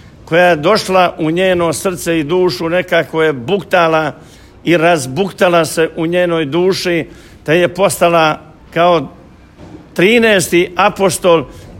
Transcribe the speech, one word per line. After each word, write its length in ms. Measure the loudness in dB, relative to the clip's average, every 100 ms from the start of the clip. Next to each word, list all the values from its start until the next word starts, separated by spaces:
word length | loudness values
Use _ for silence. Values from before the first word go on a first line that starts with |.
| -20 -20 -2
koja 200 | 2 2
je 100 | 2
došla 600 | 0 0 0 0 0 -2
u 120 | -4
njeno 420 | -2 0 0 -2
srce 460 | -4 -6 -6 -4 -4
i 40 |
dušu, 460 | -2 0 0 -2 -4
nekako 540 | -4 -2 -2 -2 -2
je 100 | -2
buktala 800 | -2 -4 -4 0 0 2 0 -2 -8 -18 -20 -20 -8
i 140 | 0 2
razbuktala 880 | 2 0 -2 -4 -4 0 2 2 0
se 240 | -2 -4 -4
u 100 | -4
njenoj 400 | -2 0 -2 -2
duši, 640 | 0 0 -2 -2 -4 -6 -12 -20 -10
te 140 | -2 0
je 100 | 0
postala 720 | 0 -2 2 2 4 2 -2 -10 -20 -8
kao 360 | 0 2 2 -2 -14 -20 -20 -20 -20 -20 -20 -10
trinaesti 760 | 0 2 4 2 2 2 0 0 0
apostol, 680 | 0 2 -2 0 2 2 0 -14 -20